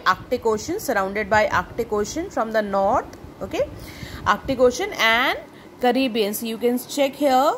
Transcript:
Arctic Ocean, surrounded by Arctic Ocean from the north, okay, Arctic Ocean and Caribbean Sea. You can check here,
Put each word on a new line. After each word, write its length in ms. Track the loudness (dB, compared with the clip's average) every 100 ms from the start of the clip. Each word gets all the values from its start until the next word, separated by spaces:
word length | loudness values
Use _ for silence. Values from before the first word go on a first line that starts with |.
| 2
Arctic 400 | 0 0 -2 0
Ocean, 340 | -2 -2 -4
surrounded 480 | -2 0 0 -2 2
by 200 | 2 4
Arctic 440 | 2 0 -4 -2
Ocean 380 | -2 -2 -4 -6
from 220 | -4 -2
the 100 | -2
north, 560 | 0 2 2 2 0 -8 -18 -12
okay, 260 | -6 -4 -4 -6 -16 -14 -12 -4 0
Arctic 320 | 0 0 2
Ocean 320 | 4 4 -2
and 460 | 0 2 4 2 -2 -6 -18 -20 -2
Caribbean 540 | 0 2 2 2 0 -2
Sea. 140 | -6
You 100 | -2
can 180 | 0 0
check 380 | -2 0 0 2
here, 400 | 4 4 4